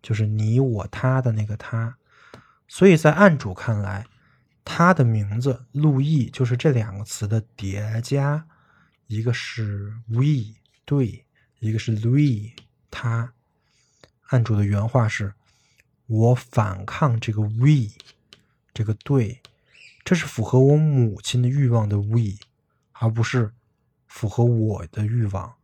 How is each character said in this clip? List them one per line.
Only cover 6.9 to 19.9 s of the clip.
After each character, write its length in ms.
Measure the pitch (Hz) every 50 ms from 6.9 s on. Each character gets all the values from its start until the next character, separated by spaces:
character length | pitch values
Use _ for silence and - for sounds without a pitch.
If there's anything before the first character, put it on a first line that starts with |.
| 98
个 80 | 101 104
词 240 | - - - -
的 140 | 101 110 113 110 _ _
叠 440 | - 101 95 95 101 104 107 110 113 117
加， 440 | - 143 139 139 143 147 156 160 _ _ _ _ _ _ _ _ _ _ _ _
一 160 | _ 107 107 110
个 100 | 123 120
是 600 | 120 - - - 117 110 104 101 101 101 104 110 117 117 110
oui， 460 | 110 117 135 147 156 131 104 107 110 _ _ _ _ _ _
对， 400 | - 143 143 131 107 - - _ _ _ _ _ _ _
一 140 | _ - 110
个 80 | 110 110
是 180 | - - 113 107
lui， 540 | 107 117 123 143 147 143 123 104 104 113 120 - _ _ _ _ _ _
他。 420 | - - - 120 113 117 117 120 _ _ _ _ _ _ _ _ _ _ _ _ _ _ - _ _ _ _
案 160 | _ - 127 113
主 120 | - 110
的 80 | 104 104
原 240 | 101 101 101 104
话 200 | 117 - 131 117
是 260 | 107 - - 104 101 - _ _ _ _ _ _ _ _ _ _ _ _ _ _
：“我 300 | - 110 107 113 117 127
反 500 | 120 - _ - 117 107 101 95 95 95
抗 340 | - - - 156 143 117 113
这 140 | - - 104
个 80 | 107
oui， 520 | 107 104 107 113 123 147 151 139 113 104 - _ - - - _ _ _ - _ _ _ _ _ _ _ _
这 120 | - 110
个 80 | 104 110
对， 480 | - _ - 143 135 117 98 - - _ - _ _ _ _ _ _ - -